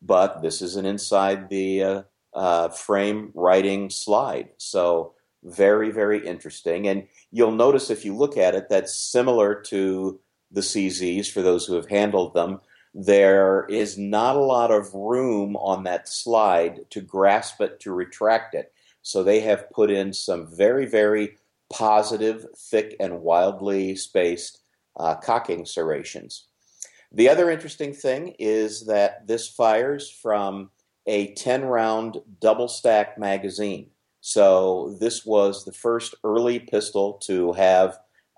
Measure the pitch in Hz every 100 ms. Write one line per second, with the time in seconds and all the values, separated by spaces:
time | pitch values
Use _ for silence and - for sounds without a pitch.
0 | 92 92 98 - - - 90 95 95 101
1 | - 101 98 98 92 98 95 95 95 98
2 | - _ _ - 92 85 85 - - 101
3 | 101 107 104 85 90 95 98 98 98 -
4 | - 104 135 69 - - - 95 87 85
5 | 80 _ _ _ 90 87 101 107 110 107
6 | 104 107 85 85 - - 85 87 101 98
7 | - _ _ 117 113 110 123 139 - 107
8 | 104 104 143 113 92 92 - 98 - -
9 | - 123 127 117 101 104 - 101 95 95
10 | 95 92 _ _ _ 95 - 104 95 92
11 | 90 92 98 101 92 90 101 87 80 101
12 | 104 98 87 87 87 98 _ _ _ -
13 | 95 101 98 98 95 98 - 110 104 101
14 | 101 104 120 143 139 123 117 107 98 98
15 | 107 123 131 107 101 101 98 95 95 87
16 | - - 117 113 107 87 87 - - 104
17 | 92 95 98 104 - - 101 - 101 90
18 | 90 - 107 113 - 78 - _ _ _
19 | - 98 95 107 110 101 - - 104 98
20 | 98 95 - 87 80 82 104 131 127 110
21 | 104 107 104 - _ _ - - 110 107
22 | 107 110 110 110 - - - 110 - -
23 | 95 87 82 85 95 98 101 98 95 95
24 | - 95 87 - - - _ _ _ -
25 | 82 78 - 117 - 87 82 90 80 71
26 | 69 - 52 - _ _ _ _ - _
27 | _ 101 123 160 175 160 160 - 143 139
28 | 135 131 175 - 107 107 107 107 110 104
29 | 101 - 104 113 - - 113 110 131 143
30 | 139 - 113 104 98 98 95 _ _ _
31 | - 104 101 - 123 131 131 120 113 110
32 | 113 101 - 98 113 123 123 - 120 107
33 | 104 - 101 98 98 95 104 90 - _
34 | _ _ - 107 98 92 95 92 78 95
35 | 113 - 110 107 98 98 - - 117 117
36 | - - 110 110 120 120 120 104 104 101
37 | 101 101 - 92 87 90 92 92 95 -
38 | _ _ _